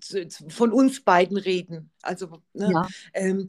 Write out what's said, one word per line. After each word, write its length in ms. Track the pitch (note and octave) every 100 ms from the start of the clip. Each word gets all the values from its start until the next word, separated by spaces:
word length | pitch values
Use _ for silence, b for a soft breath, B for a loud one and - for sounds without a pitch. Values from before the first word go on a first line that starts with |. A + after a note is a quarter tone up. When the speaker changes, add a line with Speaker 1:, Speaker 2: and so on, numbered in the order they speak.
Speaker 1:
zu, 280 | - F#3+ E3
zu, 200 | - D#3
von 200 | - A#3
uns 280 | A3 C4+ C4
beiden 360 | - F3+ F3+ G3
reden. 520 | G3 F#3 F3 E3 D#3 _
Also, 400 | - F3+ F3 E3 _
ne? 180 | - G3
Speaker 2:
Ja. 140 | E3+ F#3+ B B
Speaker 1:
Ähm, 320 | F#3+ F#3+ F#3+